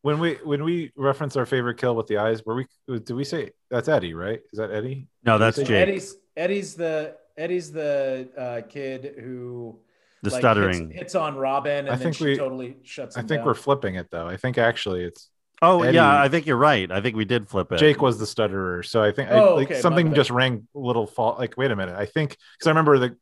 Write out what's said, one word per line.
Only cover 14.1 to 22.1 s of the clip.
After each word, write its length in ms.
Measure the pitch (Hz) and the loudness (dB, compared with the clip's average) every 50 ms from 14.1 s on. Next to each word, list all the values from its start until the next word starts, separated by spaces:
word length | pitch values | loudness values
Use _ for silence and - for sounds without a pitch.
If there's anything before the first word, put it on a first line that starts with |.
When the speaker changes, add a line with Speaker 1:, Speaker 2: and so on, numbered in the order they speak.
| - 85 82 | -8 -8 -8
Speaker 1:
I 100 | 85 92 | -8 -8
think 200 | 98 - 127 120 | -4 -4 -2 0
actually 460 | - 117 117 117 - - 104 92 90 90 | 2 2 2 2 0 -4 -4 -4 -4 -4
it's 260 | 87 - - - _ _ _ _ _ _ _ | -6 -8 -14 -20 _ _ _ _ _ _ _
Speaker 2:
Oh, 200 | - 170 185 175 | 4 6 6 6
Speaker 1:
Eddie. 140 | 165 127 160 | 4 6 6
Speaker 2:
yeah, 260 | 170 160 143 143 143 | 6 8 8 6 6
I 80 | 139 139 | 6 4
think 160 | 135 170 143 | 2 0 0
you're 100 | 156 135 | 0 2
right. 340 | 120 139 151 143 107 92 85 | 4 4 4 4 4 0 -2
I 120 | 90 98 | -4 -2
think 160 | 101 123 107 | -2 -2 -2
we 80 | 110 110 | -2 -2
did 240 | 98 120 120 104 - | 0 0 -2 -2 -2
flip 220 | - 98 87 - - | -4 -4 -2 0 2
it. 60 | 82 | 6
Speaker 1:
Jake 200 | 151 151 143 - | 6 6 6 6
was 160 | 143 131 113 | 2 0 2
the 100 | 104 110 | 0 -4
stutterer. 560 | - - - 110 104 95 98 95 90 90 87 87 | -6 -2 -2 -2 -2 0 -2 -4 -4 -4 -6 -8
So 200 | - - 117 107 | -2 0 2 2
I 80 | 104 | 2
think 180 | - - 135 - | 2 0 -2 2
I, 20 | 202 220 | 6 6
Speaker 3:
Oh, 140 | 214 190 175 | 6 6 6
Speaker 1:
like, 100 | 147 139 | 4 0
Speaker 3:
okay, 80 | 139 156 | -2 -4
my 80 | 131 | 0
Speaker 1:
something 260 | 123 175 160 180 170 156 | 2 2 4 4 2 4
Speaker 3:
bad. 60 | 151 | 4
Speaker 1:
just 140 | 147 135 - | 2 2 2
rang 380 | 120 123 127 131 123 107 107 _ _ | 2 2 2 0 0 -4 -8 _ _
a 60 | 143 | -8
little 280 | 131 123 120 117 110 | -4 -2 0 -2 -2
fault. 300 | 101 - - 117 113 - - | -2 -2 -2 0 0 0 -2
Like, 180 | 127 113 - | -6 -8 -4
wait 140 | - 135 135 | -2 -2 -2
a 40 | 113 | 0
minute. 200 | 98 95 92 87 | -2 -4 -6 -4
I 80 | 98 104 | -6 -8
think, 320 | 107 | -4